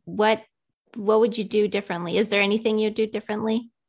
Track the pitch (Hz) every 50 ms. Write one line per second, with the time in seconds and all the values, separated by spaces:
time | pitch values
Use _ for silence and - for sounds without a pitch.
0 | _ - 175 185 208 214 220 220 - _ _ _ _ _ _ _ _ _ - 233
1 | 202 202 214 220 226 240 190 214 208 185 - 214 208 208 202 202 202 - 180 170
2 | 175 170 175 190 214 214 208 202 202 196 208 220 226 233 214 214 214 214 214 233
3 | 220 214 - 208 - - 214 214 220 220 220 233 240 - _ _ _